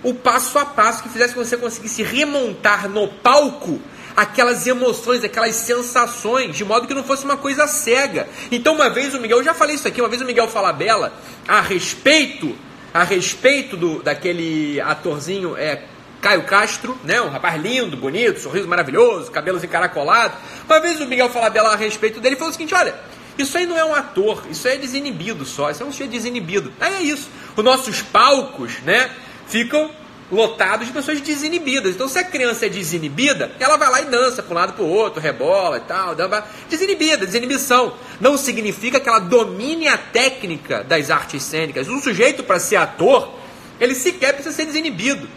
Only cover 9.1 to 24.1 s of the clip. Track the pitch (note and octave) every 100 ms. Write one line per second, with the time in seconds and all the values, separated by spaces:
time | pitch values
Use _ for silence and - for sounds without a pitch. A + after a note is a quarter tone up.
9.1 | C4 A3+ A#3+ C#4+ E4 D4+ D4 G#3+ G#3 A#3
10.1 | B3 C4 A3+ A3+ A3 F#3+ C#3+ G3 G#3+ C3
11.1 | - - - - G3+ E3+ F#3 F3+ - C#4
12.1 | D#4 C4+ - D3+ G#2+ - - - E3 F3
13.1 | F#3+ - - B3+ C#4+ - F#3 E3+ D3 D3
14.1 | C#3+ F3+ F3 E3 D#3 D3 C#3+ C#3+ D3+ F3
15.1 | D3 C#3+ G3 F3 - D3+ C#3 - - -
16.1 | - G3+ F#3+ - G3 A3 - A#3 - C#3+
17.1 | A3 F#3+ C#3 F3 E3 F3+ B3+ G#3+ B2+ C3
18.1 | F3 A#3 - C#3 E3 F3 F3 C#3+ D#3 A#3+
19.1 | F#3+ - D3+ D#3+ F3+ E3+ E3 F3 D#3+ D3
20.1 | A3 G#3+ - - - - D#4+ E4 D#4 C4+
21.1 | B3 B3 B3 A3+ G#3 A3 G#3 A3 G#3+ A3
22.1 | A3 A#3+ C#4 D#4+ - D#4+ F#4 A#3+ - -
23.1 | - - - C#4 F4 F4 E4 D#4+ D4 C#4